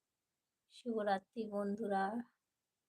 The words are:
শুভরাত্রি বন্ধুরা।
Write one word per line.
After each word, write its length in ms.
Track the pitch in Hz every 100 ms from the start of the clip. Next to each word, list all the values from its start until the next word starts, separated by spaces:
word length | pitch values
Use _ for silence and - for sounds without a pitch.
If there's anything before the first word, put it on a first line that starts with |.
| _ _ _ _ _ _ _
শুভরাত্রি 680 | - 240 220 202 196 - 240 208
বন্ধুরা। 580 | 202 202 208 208 196 196 233 - _ _ _ _ _